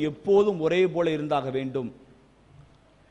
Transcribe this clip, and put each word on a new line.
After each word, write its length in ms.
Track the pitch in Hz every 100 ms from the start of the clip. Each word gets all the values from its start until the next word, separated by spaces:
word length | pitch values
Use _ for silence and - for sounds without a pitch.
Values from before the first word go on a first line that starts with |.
| 151
எப்போதும் 500 | 147 196 202 208 180 160
ஒரே 160 | 175 185 160
போல 140 | 170 156
இருந்தாக 320 | 151 147 131 131
வேண்டும். 320 | 135 135 120 - - - _ _ _ - - _ _ _ _